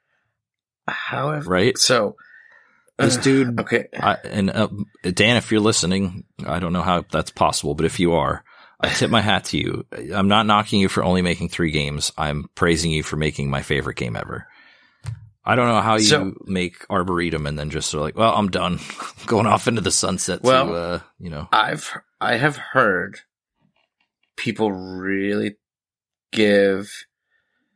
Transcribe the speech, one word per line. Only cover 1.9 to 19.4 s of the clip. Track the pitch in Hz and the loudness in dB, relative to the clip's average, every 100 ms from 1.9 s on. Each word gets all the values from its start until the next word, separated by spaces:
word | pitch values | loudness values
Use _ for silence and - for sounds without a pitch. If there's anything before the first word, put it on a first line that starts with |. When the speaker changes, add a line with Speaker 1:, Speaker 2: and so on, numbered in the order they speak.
| 123 101 - - - - _ _ _ _ - | 4 2 -4 -18 -20 -20 _ _ _ _ 0
Speaker 2:
This | 135 123 | 2 2
Speaker 1:
uh, | |
Speaker 2:
dude, | 135 135 123 117 | 4 4 2 -2
Speaker 1:
okay. | - 117 - - | 0 -2 -2 -2
Speaker 2:
I, | 101 - - | 0 0 -2
and, | 104 95 | 0 0
uh, | - 107 101 - _ | 2 0 -2 -12 _
Dan, | 92 90 107 120 | -2 2 4 2
if | - | 2
you're | 110 | 4
listening, | 104 - 82 95 98 92 - - - | 4 2 2 0 -2 -6 -14 -12 -6
I | 85 | -4
don't | 87 | -2
know | 87 | -2
how | 85 87 - | 0 0 0
that's | 78 - | -4 -2
possible, | - 78 - 76 73 | 0 0 2 -2 0
but | 80 | 0
if | - | 2
you | 85 | 2
are, | 82 69 78 - - - - | 2 0 -4 -10 -20 -20 -4
I | - | -2
tip | - 107 | 0 2
my | 113 | 2
hat | 101 92 - | 2 0 0
to | 76 | -4
you. | 87 - - - - | -4 -6 -8 -12 -6
I'm | 101 98 | 0 2
not | 104 107 | 4 4
knocking | 104 104 104 | 2 2 0
you | 95 | 0
for | - | 2
only | 87 92 | 2 2
making | 90 85 82 | 2 -2 -4
three | - 85 | -2 0
games. | 76 71 73 - - | 0 -2 -4 -6 -4
I'm | 76 73 - - | -4 -4 -6 0
praising | 87 80 82 | 2 2 2
you | 78 | -2
for | - 76 | -2 -2
making | 76 71 69 | -2 -2 -4
my | 67 | -4
favorite | - 71 60 - | -2 -2 -2 -6
game | 60 55 | -6 -6
ever. | - 60 - _ - _ _ _ - - - _ - | -8 -12 -14 _ -20 _ _ _ -14 -12 -16 _ -2
I | 117 | 2
don't | 120 | 2
know | 110 | 2
how | 110 110 | 2 2
you | 107 | 4
Speaker 1:
So | 147 98 - - | 2 0 -8 -6
Speaker 2:
make | 95 87 - - | -4 -4 -6 -4
Arboretum | 95 92 87 87 80 73 | -2 0 -2 -2 -2 -4
and | 76 | -6
then | 76 | -6
just | 78 - | -6 -4
are | 78 | -4
like, | 76 - | -4 0
"Well, | 113 | 2
I'm | - 101 | 2 0
done." | 90 90 90 - - | 0 -2 -4 -8 -14
<laughs> | - - - | -14 -12 -2
Going | 110 | 2